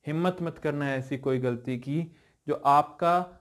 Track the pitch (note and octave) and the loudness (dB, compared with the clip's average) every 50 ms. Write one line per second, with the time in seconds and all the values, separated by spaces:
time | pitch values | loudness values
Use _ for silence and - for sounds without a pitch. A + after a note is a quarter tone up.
0 | _ - D3+ D#3+ E3+ F#3 F#3 F3+ F3 E3 D#3+ - - D#3 C#3+ C#3+ D3 C#3 C3+ C3 | _ -4 -2 0 0 0 0 -2 -6 -6 -6 -4 -4 -2 -2 0 -2 -2 -2 -2
1 | C3 C3+ C#3+ C3 C3+ C#3+ C3 B2+ B2+ B2+ B2 A#2 A#2+ - B2+ A#2+ B2 C#3 C#3+ D#3+ | -4 -4 -6 -4 0 0 0 2 0 0 -2 -2 -4 -6 -6 -6 -4 -4 -4 -4
2 | E3+ E3 - _ _ _ _ _ _ C#3+ D3 - - C#3 C#3+ D3 D3 - - - | -4 -4 -10 _ _ _ _ _ _ -4 -4 2 4 6 6 6 4 2 -4 -2
3 | F3+ E3+ F3 F3+ F3+ F3+ - - | 2 2 2 2 0 -2 -10 -20